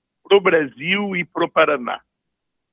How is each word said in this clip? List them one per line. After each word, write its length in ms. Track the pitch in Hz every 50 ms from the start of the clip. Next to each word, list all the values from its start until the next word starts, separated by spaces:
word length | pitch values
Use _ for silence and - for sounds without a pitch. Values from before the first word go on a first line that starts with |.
| _ _ _ _ _
pro 160 | - 196 202
Brasil 720 | 185 190 165 160 151 135 127 120 147 170 190 202 208 196 190
e 100 | 175 170
pro 240 | - - 160 170 160
Paraná. 520 | - - 156 151 147 131 120 135 143 - _ _ _ _ _ _ _ _ _ _ _ _ _ _